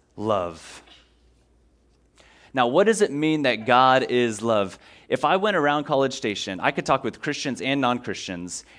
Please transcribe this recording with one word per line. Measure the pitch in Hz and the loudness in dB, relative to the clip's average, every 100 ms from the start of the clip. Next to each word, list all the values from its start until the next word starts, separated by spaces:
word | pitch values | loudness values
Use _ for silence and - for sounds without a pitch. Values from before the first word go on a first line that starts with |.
| _ | _
love. | - 107 101 87 82 - - - - _ _ _ _ _ _ _ _ _ _ _ _ - _ - | -8 -2 -2 -2 -10 -18 -20 -20 -20 _ _ _ _ _ _ _ _ _ _ _ _ -20 _ -6
Now, | 135 120 | 0 2
what | 147 | 4
does | 202 202 | 4 4
it | 208 | 0
mean | 143 156 156 | 0 0 2
that | 135 110 | 0 0
God | 110 123 131 131 120 | 4 6 6 4 4
is | 123 120 104 | 2 0 0
love? | 117 107 95 - - - - | 0 0 0 -6 -20 -18 -6
If | - | -2
I | 147 190 | 0 0
went | 208 185 | 0 0
around | 143 147 | 0 0
College | 143 139 135 | 0 0 0
Station, | - 117 98 - 92 | -2 -6 -6 -6 -4
I | 131 | -2
could | 160 | -2
talk | 160 135 | 0 0
with | 113 - | -2 -6
Christians | 151 143 147 120 | -8 -6 -6 -6
and | 131 139 | -2 0
non-Christians, | 127 120 - 92 - 90 87 - - | 0 -2 -4 -10 -8 -10 -10 -12 -16